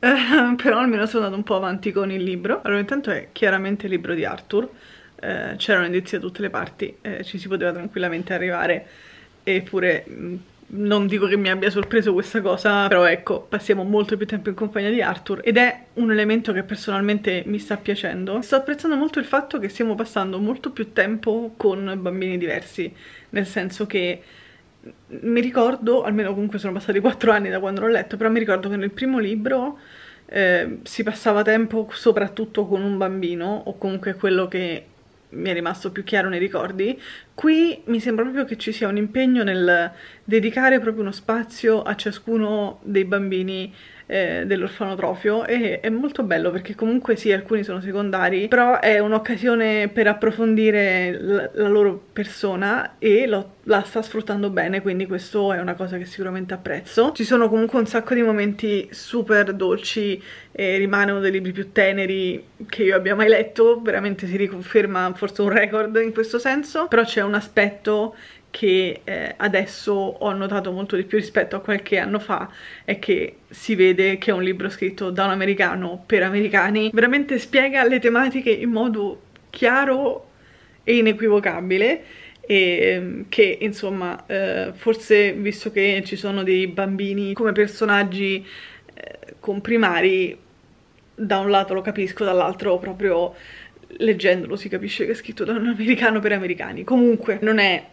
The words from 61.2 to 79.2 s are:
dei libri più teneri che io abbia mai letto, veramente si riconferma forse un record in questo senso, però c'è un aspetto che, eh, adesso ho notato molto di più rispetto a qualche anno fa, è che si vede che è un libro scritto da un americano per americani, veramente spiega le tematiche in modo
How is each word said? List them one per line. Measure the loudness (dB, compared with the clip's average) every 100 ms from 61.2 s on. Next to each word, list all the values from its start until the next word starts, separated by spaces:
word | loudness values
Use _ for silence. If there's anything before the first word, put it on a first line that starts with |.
dei | 0
libri | 0 -4
più | -6 -4
teneri | 2 2 2 -2 -2 -2 -4 -10 _ -12
che | 0
io | 2 4
abbia | 2
mai | 2 4
letto, | 4 0 4 4 4
veramente | 2 -2 -2 -4 -4
si | -2
riconferma | -2 -4 0 2 2 0 -2
forse | -2 -6 -2
un | 2
record | 2 2 0 0 0
in | 0
questo | 0 -2 0
senso, | 0 -2 -2 -4 2
però | 2
c'è | 2 0
un | 0
aspetto | 0 0 2 2 0 -2 0 0 -6 -20 -20 _
che, | -2 2 4 2 -4
eh, | -8 -8 -8 -2
adesso | 0 0 -2 -6 -2
ho | -2 -2 -4 -4
notato | -2 -2 -4 -4
molto | -6 -4 -4
di |
più | 0 -2
rispetto | 0 0 0 -4
a |
qualche | -4 -4 0 -2
anno | 0 -4
fa, | -2 -4 -4 -14 -20 -16
è | -6 -6
che | 0 0 0 -10 _
si | -18 -4
vede | 4 4 6 2 0
che | 0
è |
un | 0
libro | 0 -2 -6
scritto | -4 -6 -4 -6
da | -2 0
un |
americano | 0 0 2 0 0 -6 -8
per | 0 2
americani, | 4 2 2 2 2 2 2
veramente | 4 4 2 0 -2
spiega | 0 2 2 4
le | 2 4
tematiche | 4 4 2 0 0
in | 0 2
modo | 0 0 -2 -4 -6